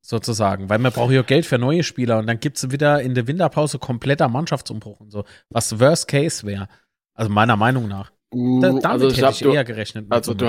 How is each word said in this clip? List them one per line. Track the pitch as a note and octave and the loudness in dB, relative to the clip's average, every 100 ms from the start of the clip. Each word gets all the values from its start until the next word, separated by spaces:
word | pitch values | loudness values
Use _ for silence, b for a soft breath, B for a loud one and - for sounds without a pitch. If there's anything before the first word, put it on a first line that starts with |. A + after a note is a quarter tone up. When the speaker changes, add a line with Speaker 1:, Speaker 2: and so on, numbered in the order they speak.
Speaker 1:
sozusagen, | - A2+ - A2 G2+ G2 F#2+ | -8 -8 -4 0 0 -2 -2
weil | G#2+ | 0
man | B2+ | 0
braucht | A#2+ A#2+ | 0 2
ja | C3 | 2
Geld | B2 C3+ | 4 2
für | E3 B2 | 2 -2
neue | B2 E3 | 0 0
Spieler | E3 - A#2+ A2 | -2 -4 0 0
und | A2 | 0
dann | A#2 | -4
gibt's | D3 - C3 | -4 -6 -6
wieder | C#3 D3 D3 | 0 2 2
in | B2+ | 0
der | B2+ A#2 | -2 -2
Winterpause | E3 E3 - D3+ B2+ | 0 0 0 -2 -4
kompletter | - A#2+ B2+ C#3+ D3 | -6 -6 -2 0 0
Mannschaftsumbruch | A#2+ E3 C#3 - A2 G#2 G#2 | 0 -4 -6 -6 -12 -14 -20
und | G#2+ | -14
so, | G#2 G2+ b b | -12 -12 b b
was | A#2 - A2 | -4 -4 2
Worst | C3 D#3+ - | 4 4 0
Case | C#3+ D#3 - G#2 | -2 -2 -4 -8
wär, | G2 G2 b b _ _ | -8 -10 b b _ _
also | - A2+ | -6 -2
meiner | G#2 A#2 G#2+ | 2 4 4
Meinung | A2 C3 A2 | 4 2 -2
nach. | G2 G2 | -8 -12
Da, | _ _ | _ _
Speaker 2:
Mm, | B2 B2 B2+ | -4 0 4
Speaker 1:
damit | C3+ C3+ E3 | 4 2 0
Speaker 2:
also | D#3 C3 | 2 2
ich | B2+ | 4
Speaker 1:
hätte | C3+ | 2
Speaker 2:
hab, | |
Speaker 1:
ich | - | 4
Speaker 2:
du, | C#3+ | 2
Speaker 1:
eher | C3+ | 2
gerechnet | A#2 A2 G#2+ A2 | 0 -6 -8 -10
mit | G#2 | -2
Speaker 2:
also | A#2 A2+ | -2 0
Speaker 1:
so | |
einem | |
Speaker 2:
du | G#2+ | -2